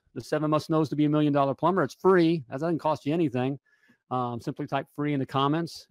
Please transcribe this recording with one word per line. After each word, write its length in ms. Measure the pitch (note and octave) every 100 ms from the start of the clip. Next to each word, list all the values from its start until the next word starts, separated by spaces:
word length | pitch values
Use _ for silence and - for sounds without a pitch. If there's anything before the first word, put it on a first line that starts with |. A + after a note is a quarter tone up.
| _
The 80 | C3
Seven 300 | - D3+ D3+
Must 200 | D3+ -
Knows 180 | D#3+ D3+
to 80 | D3
Be 80 |
a 40 | D3+
Million 240 | D3+ D3+
Dollar 220 | C#3+ C#3
Plumber. 300 | B2+ D#3+ F#3+
It's 100 | D3
free. 480 | - F#3 F#3 E3 E3+ B2
That 100 | C3
doesn't 220 | E3 D#3+
cost 260 | D#3 D3+ C#3
you 80 |
anything. 460 | E3+ D#3 B2 C3 C#3 _ _ _ _ -
Um, 300 | B2+ B2 A#2+
simply 260 | - C#3 D3
type 220 | C#3 C#3 -
free 160 | D3
in 80 | C#3+
the 60 | B2+
comments, 600 | C3+ C#3 D#3 E3 - -